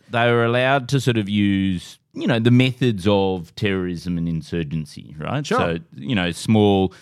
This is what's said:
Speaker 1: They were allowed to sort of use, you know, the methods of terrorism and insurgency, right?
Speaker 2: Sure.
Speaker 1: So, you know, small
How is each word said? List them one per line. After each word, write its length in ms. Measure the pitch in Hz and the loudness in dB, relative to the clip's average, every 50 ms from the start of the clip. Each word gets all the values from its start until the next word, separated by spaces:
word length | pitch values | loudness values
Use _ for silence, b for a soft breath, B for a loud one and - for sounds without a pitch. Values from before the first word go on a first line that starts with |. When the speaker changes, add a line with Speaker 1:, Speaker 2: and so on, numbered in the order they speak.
| _ - | _ -4
Speaker 1:
They 200 | 120 117 120 120 | -2 0 2 2
were 140 | 120 120 117 | 2 2 2
allowed 440 | 117 120 123 127 131 139 143 123 120 | 2 0 0 2 2 0 0 0 -2
to 100 | 139 135 | -2 0
sort 160 | 113 127 117 | 0 0 0
of 120 | 113 101 95 | 0 0 0
use, 680 | 104 104 101 101 98 95 95 95 92 85 - - - _ _ _ | 0 0 2 2 2 2 0 0 -2 -4 -6 -12 -20 _ _ _
you 140 | - - 330 | -10 -4 -2
know, 120 | 208 123 113 | 0 0 2
the 100 | 113 120 | 4 6
methods 560 | 120 123 127 131 123 - 131 123 110 95 85 104 | 6 6 4 2 0 0 0 0 0 0 2 2
of 460 | 101 98 98 95 95 90 82 - _ | 2 2 2 0 -2 -4 -8 -12 _
terrorism 640 | - 107 101 98 95 90 90 87 80 82 90 87 85 | -6 -4 -2 -2 -2 -2 -4 -6 -6 -6 -6 -4 -4
and 100 | 85 85 | -4 -4
insurgency, 840 | 82 80 78 - 87 85 82 71 80 80 76 - - - - - - 76 | -4 -6 -6 -6 -6 -6 -6 -4 -6 -8 -8 -10 -14 -20 -20 -18 -14 -10
right? 280 | 76 76 113 147 147 | -8 -6 -6 -6 -4
Speaker 2:
Sure. 120 | 147 214 247 | -2 -2 -2
Speaker 1:
So, 200 | - 85 85 85 165 _ - | 0 -2 -4 -6 -8 _ -16
you 180 | 131 139 139 127 | -12 -6 -4 -2
know, 160 | 95 90 87 | -2 -2 -2
small 600 | 85 - - - 110 107 104 101 98 95 95 90 B B | -4 -4 0 2 4 4 4 4 4 2 2 0 B B